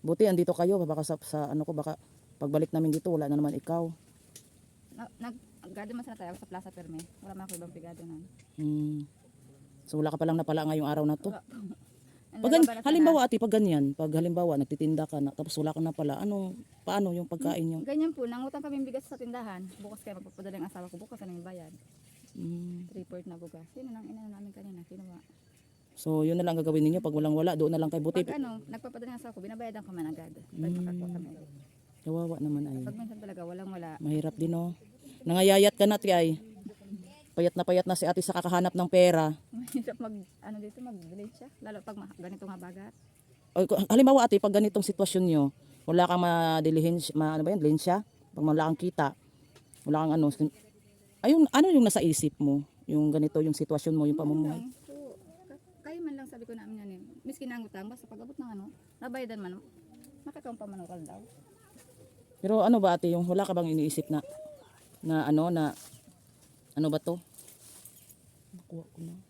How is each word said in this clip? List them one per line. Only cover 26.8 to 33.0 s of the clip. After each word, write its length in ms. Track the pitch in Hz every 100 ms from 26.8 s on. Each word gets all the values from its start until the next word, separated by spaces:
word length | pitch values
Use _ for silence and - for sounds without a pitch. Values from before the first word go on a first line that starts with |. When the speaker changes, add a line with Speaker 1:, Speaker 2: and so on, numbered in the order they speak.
| 151
Speaker 1:
ninyo. 160 | 175
Pag 80 | 160
walang 220 | 151 151
wala, 240 | 156 175 156
doon 160 | 151
na 80 | 160
lang 80 | 160
kayo 160 | 165 151
buti. 160 | 180
Speaker 2:
Pag 160 | 175 294
ano, 240 | 254 220 139
nagpapadala 400 | 226 247 240 240
yung 80 | 240
asawa 160 | 233
ko, 80 | 214
binabayadan 400 | 196 226 233 214
ko 80 | 202
man 160 | 180 156
agad. 240 | 160 160
Pag 240 | 160 - - 160
Speaker 1:
Mm. 80 | 180
Speaker 2:
makakuha 320 | 180 180 175
kami. 200 | 175 151 156 151 143 139 _ _ _ 156
Speaker 1:
Kawawa 320 | 165 170 165
naman 260 | 151 147 147
ay. 140 | 131 127
Speaker 2:
Pag 80 |
minsan 240 | 214